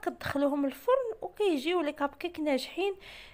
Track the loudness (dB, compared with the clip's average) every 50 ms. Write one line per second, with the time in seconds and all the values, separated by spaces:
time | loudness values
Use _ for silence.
0 | -2 -6 -6 -4 -6 -2 0 2 2 2 2 2 0 0 -2 -2 2 4 4 4
1 | 4 -2 -4 -6 -8 -10 -2 2 2 4 4 2 2 0 0 2 0 0 -2 -2
2 | -2 -2 -2 -4 -8 -8 -4 -2 0 2 2 0 0 -4 -4 -2 -2 -2 -2 -4
3 | -12 -18 -18 -18 -18 -20